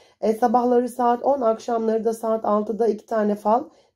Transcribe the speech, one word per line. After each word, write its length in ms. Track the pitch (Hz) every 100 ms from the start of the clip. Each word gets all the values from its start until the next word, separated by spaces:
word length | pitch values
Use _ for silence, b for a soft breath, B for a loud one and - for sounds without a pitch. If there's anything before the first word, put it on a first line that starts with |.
| B B
E, 120 | 214
sabahları 560 | 214 247 240 240 240 247
saat 340 | 240 240 240
on, 180 | 240 277
akşamları 640 | 226 220 - 226 226 220
da 100 | 220
saat 300 | 226 226 220
altıda 440 | 220 208 214 208 233
iki 180 | 208 -
tane 280 | 226 208
fal, 300 | 208 208 233 320 b b